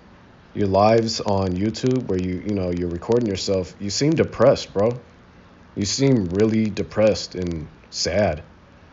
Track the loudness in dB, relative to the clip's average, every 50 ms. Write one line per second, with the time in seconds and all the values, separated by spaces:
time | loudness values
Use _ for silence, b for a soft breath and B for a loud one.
0 | -20 -20 -20 -20 -20 -20 -20 -20 -20 -14 -4 -2 -2 2 4 4 6 6 6 4
1 | 2 0 -4 -4 -2 0 0 0 0 0 -2 -2 -2 -2 -4 -2 -2 0 0 0
2 | -2 -2 -2 -2 -2 -4 -4 -6 -4 -4 -4 -2 -2 -2 -4 -4 -4 -4 -6 -6
3 | -2 0 0 0 2 0 -4 -4 -2 -2 -2 -2 -2 -6 -10 -10 -10 -6 -4 -2
4 | 0 0 2 2 0 -2 2 4 4 4 4 4 -2 -6 -2 0 0 0 0 -4
5 | -12 -18 -20 -20 -20 -20 -20 -20 -20 -20 -20 -20 -20 -14 -6 -4 -4 -4 -2 0
6 | 2 4 4 2 2 0 0 2 2 2 2 0 0 0 -2 -6 -8 -6 0 2
7 | 4 4 4 2 -4 -8 -8 -6 -6 -4 -6 -6 -8 -12 -16 -20 -20 -14 -8 -6
8 | -4 -2 0 0 0 0 0 -4 -10 -18 -20 -20 -20 -20 -20 -20 -20 -20